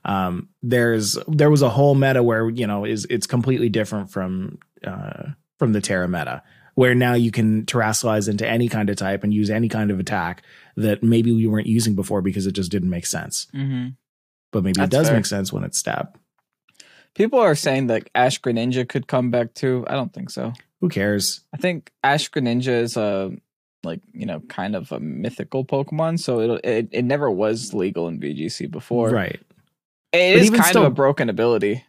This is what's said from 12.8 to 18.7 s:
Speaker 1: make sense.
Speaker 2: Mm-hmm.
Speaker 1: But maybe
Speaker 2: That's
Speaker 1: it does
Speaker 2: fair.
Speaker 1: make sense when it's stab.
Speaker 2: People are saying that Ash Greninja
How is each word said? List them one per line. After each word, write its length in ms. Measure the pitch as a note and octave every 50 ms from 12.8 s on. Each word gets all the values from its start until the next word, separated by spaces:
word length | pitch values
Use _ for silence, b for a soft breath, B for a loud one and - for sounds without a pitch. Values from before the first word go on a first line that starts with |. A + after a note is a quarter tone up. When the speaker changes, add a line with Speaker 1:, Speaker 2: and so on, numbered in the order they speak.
| F2 F#2
Speaker 1:
make 160 | F2 F2 -
sense. 400 | - - E2+ - - - - - _ -
Speaker 2:
Mm-hmm. 360 | C3+ C3+ C#3 C3+ B2+ B2 B2+ C3 _ _ _ _ _ _ _ _ _ _ _
Speaker 1:
But 120 | - G2+ F#2
maybe 100 | F#2+ F#2
Speaker 2:
That's 100 | F#2+ F#2+
Speaker 1:
it 100 | F#2 A#2
does 100 | C#3 D#3+ D3
Speaker 2:
fair. 80 | C#3
Speaker 1:
make 80 | A2+ G2
sense 260 | - G#2 G2+ F#2+ F#2+ G2
when 100 | F#2+ F#2
it's 120 | F#2 -
stab. 400 | - - - - - - - _ _ _ _ _ _ _ _ _ _ _ _ b b b b b b b b b
Speaker 2:
People 260 | - G3+ A3+ C#4 B3+
are 160 | A3+ F#3 D3+
saying 320 | D3 - D3+ C3 C3+ C3+
that 220 | A#2+ A2+ G#2+ - - _
Ash 240 | A#2 B2 C3 C3 -
Greninja 480 | - B2+ A#2 A2+ A#2 B2